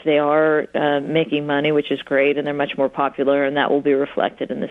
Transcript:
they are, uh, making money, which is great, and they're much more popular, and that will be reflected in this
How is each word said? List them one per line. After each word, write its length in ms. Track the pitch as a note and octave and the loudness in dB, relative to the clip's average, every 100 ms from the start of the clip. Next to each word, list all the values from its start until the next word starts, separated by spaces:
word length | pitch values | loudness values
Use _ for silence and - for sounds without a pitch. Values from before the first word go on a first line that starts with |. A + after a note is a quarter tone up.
they 140 | D#3+ D3 | 0 2
are, 480 | D3 D3+ D#3 D3+ - | 2 2 2 2 0
uh, 260 | - D3+ C#3+ | -2 0 0
making 460 | C#3+ D#3 D#3+ D3 D3 | 0 -2 0 -2 -2
money, 260 | C#3+ D3+ | 0 0
which 180 | D3+ C#3+ | 0 0
is 100 | C#3 | -4
great, 340 | - C#3 C#3 C#3+ | -2 2 2 2
and 100 | D3 | -2
they're 80 | |
much 180 | C#3+ C#3 - | -2 -4 -2
more 120 | C3+ | -2
popular, 560 | - C#3 - C#3 C#3 | 0 -4 0 0 2
and 120 | C#3 C#3+ | 0 0
that 140 | C3 | 0
will 120 | C#3+ | 0
be 120 | C#3+ | 2
reflected 560 | C3+ C#3+ - F#2+ - C3+ | 0 0 -2 -4 -4 -8
in 100 | C3+ | -6
this 100 | - | -6